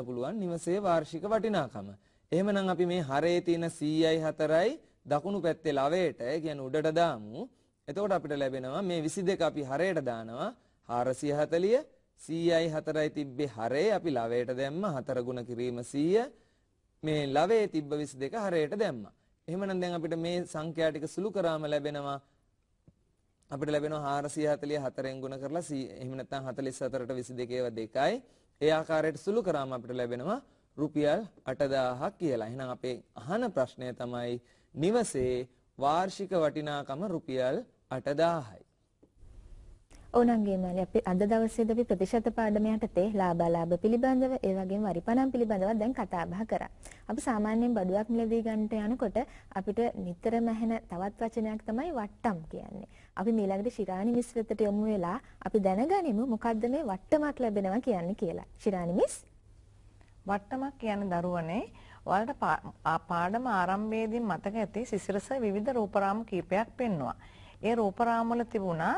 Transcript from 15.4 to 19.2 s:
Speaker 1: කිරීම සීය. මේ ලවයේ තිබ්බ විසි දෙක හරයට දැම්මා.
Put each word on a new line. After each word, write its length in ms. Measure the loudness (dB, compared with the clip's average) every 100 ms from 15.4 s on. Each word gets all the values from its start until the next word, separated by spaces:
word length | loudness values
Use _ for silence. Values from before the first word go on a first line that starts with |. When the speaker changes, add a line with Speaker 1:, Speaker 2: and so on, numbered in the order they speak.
| -6
Speaker 1:
කිරීම 340 | -4 -4 -4
සීය. 420 | -4 0 4 4 2 -6 _ _ _ _ _ _
මේ 180 | -2 0 2
ලවයේ 400 | 2 4 4 2
තිබ්බ 240 | -2 -2
විසි 260 | -4 -4 -6
දෙක 160 | -6 -4
හරයට 400 | 0 0 0 0
දැම්මා. 380 | -2 -2 -10 _